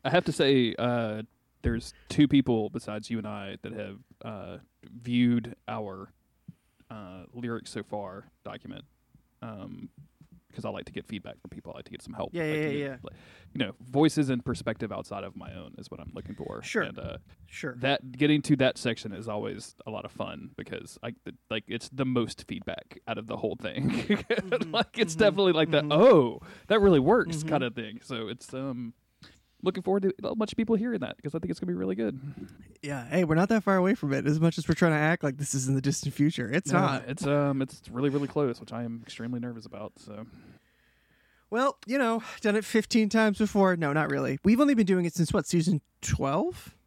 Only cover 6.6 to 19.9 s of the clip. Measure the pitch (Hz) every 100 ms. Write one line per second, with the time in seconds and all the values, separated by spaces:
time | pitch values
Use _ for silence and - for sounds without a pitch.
6.6 | _ _ _ 110 92 92 - 120 120 113
7.6 | - 110 104 104 98 98 - _ 104 104
8.6 | - 95 - _ _ _ _ _ 120 104
9.6 | - 90 - - 147 _ - - _ -
10.6 | 110 98 - 101 - 110 - - - -
11.6 | - - - - - - - 170 156 156
12.6 | 151 143 139 131 - - - - - -
13.6 | 104 - 127 135 156 - 135 127 127 120
14.6 | - 107 107 98 - 101 95 95 - 90
15.6 | 78 - - - 76 - - - - 57
16.6 | - 220 - - - - _ - - -
17.6 | 147 123 131 139 131 127 147 151 135 139
18.6 | 131 - 127 113 110 98 110 104 107 101
19.6 | - _ -